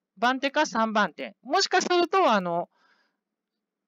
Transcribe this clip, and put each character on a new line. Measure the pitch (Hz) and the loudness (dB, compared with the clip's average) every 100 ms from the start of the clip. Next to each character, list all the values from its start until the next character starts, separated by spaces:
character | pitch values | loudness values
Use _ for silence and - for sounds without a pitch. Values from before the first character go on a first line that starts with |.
| _ _ | _ _
番 | 240 262 | -2 -2
手 | 277 | -2
か | 294 311 | -2 -2
三 | 226 226 | 0 0
番 | 214 190 | 0 0
手。 | 143 123 - | -2 -14 -14
も | 240 339 | -4 -2
し | 381 | 0
か | 359 | 0
す | - | 2
る | 359 349 | 0 2
と、 | 392 330 | 2 2
あ | 214 | 2
の、 | 180 170 - _ _ _ _ _ _ _ _ _ _ _ | 0 -4 -6 _ _ _ _ _ _ _ _ _ _ _